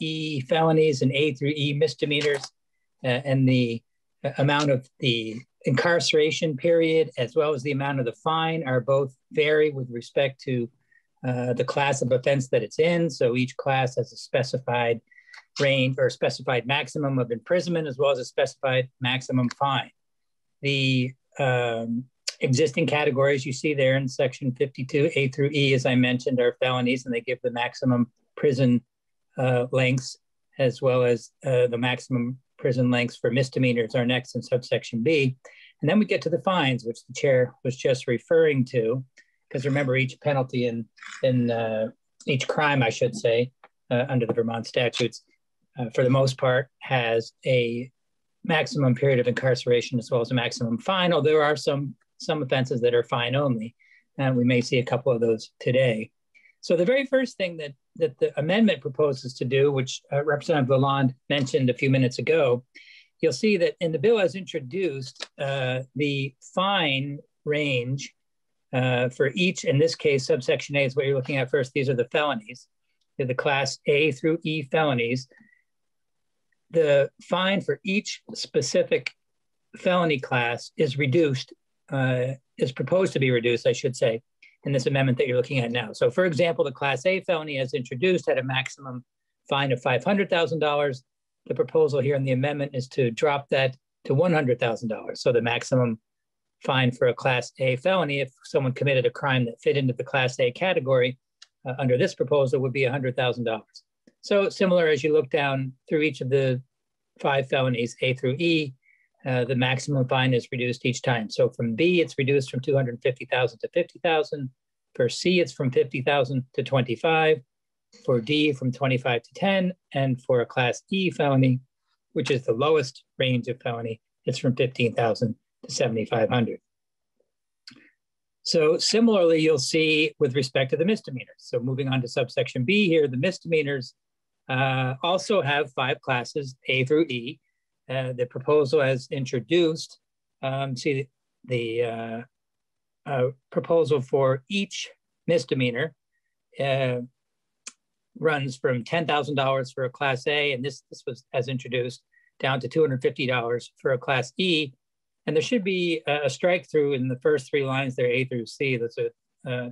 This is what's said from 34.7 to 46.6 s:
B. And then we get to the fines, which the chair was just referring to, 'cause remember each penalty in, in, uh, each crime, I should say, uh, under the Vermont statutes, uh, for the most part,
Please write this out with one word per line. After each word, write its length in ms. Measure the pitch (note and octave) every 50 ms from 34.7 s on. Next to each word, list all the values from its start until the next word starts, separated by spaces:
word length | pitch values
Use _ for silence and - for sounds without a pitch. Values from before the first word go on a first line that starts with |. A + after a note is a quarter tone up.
| B2 A#2 - - - A2+ A2+
B. 320 | D3+ E3 D3 C#3 C3 C3 - - - - - - - _ _
And 80 | - C#3
then 120 | F#3 G#3+
we 60 | G#3
get 180 | - G3+ E3+ -
to 60 | E3
the 100 | E3+ -
fines, 420 | - G3 F#3 F3 D3 C3 C3 B2 -
which 220 | A#2 A#2 - -
the 80 | - C3
chair 400 | - - C#3+ C3 B2+ B2+ B2+ - _ -
was 140 | C3 B2 -
just 300 | - C#3+ B2+ B2+ - -
referring 580 | A#2+ A2+ - - E3+ E3 E3 D#3 C#3+ C3+ B2
to, 400 | - - B2 A2 A2+ B2+ C3 C3 - _ - _ _ _ _ _ _
'cause 160 | - C3+ B2+
remember 320 | C#3 C3+ D3 C#3+ B2+ B2+
each 240 | C3 C3 C3 - -
penalty 440 | - D3 C#3+ C3 B2+ C3 - B2 B2
in, 240 | A#2+ A#2 A#2 A2 - _ _ - - - -
in, 300 | - C3 B2+ B2 A#2+ A#2
uh, 400 | A#2 A2+ A2+ A2 A2 A2 A2 A#2+ - _ _ _ _ _ -
each 220 | - C#3+ C3 - -
crime, 340 | - - D3+ D3 C#3+ C3+
I 80 | A#2 A2+
should 260 | G#2+ - C3 A2+ G#2+
say, 360 | - - A#2+ A2+ A#2 B2 C3 - _ - - _ _ _ _
uh, 160 | B2+ A#2+ B2+ -
under 160 | C3 B2 A#2
the 80 | A2 G#2+
Vermont 320 | - A2+ A#2 A2+ A#2 A2
statutes, 580 | - - C3 B2 A2+ - - B2 A2 - - - _ _ _ _ _ _ _ _ _ _ C3
uh, 140 | B2 A2+
for 120 | - - B2+
the 60 | B2+
most 300 | C3 C3+ C3+ C3 C3 -
part, 320 | C3+ C3 B2+ C3